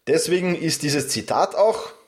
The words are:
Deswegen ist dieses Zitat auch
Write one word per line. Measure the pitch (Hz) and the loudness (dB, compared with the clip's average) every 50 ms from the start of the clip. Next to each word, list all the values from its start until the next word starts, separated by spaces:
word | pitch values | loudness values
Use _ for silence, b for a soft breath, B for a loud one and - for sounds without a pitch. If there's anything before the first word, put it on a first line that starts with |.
| _ | _
Deswegen | - 147 160 156 160 175 185 180 180 175 | 0 0 0 2 2 0 0 2 0 -2
ist | - 165 160 - - 147 | -2 -2 -2 -2 -2 -2
dieses | 143 139 147 - - | -2 0 0 -2 -2
Zitat | - 113 - - 107 131 180 190 - | -4 -4 -4 -2 0 0 0 0 2
auch | 160 202 220 - - - - - - _ | 2 4 4 2 0 -6 -12 -16 -20 _